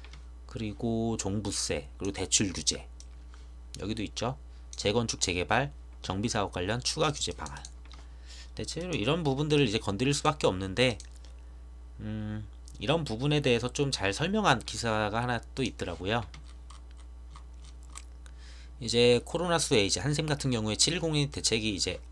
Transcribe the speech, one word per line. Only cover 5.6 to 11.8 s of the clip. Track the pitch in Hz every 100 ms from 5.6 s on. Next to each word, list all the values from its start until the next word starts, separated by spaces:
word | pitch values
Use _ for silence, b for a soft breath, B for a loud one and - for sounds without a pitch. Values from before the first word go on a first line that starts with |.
| 143 - - -
정비 | - 95 113
사업 | 113 95
관련 | 92 92 120
추가 | - 156 156
규제 | 143 -
방안. | - 80 69 - - - B B B B B B
대체로 | - 107 - 180
이런 | 139 110 170
부분들을 | 147 131 151 147 123
이제 | 110
건드릴 | - 98 131
수밖에 | 143 151 147 143
없는데, | 92 95 92 127 110 - - - - - - - -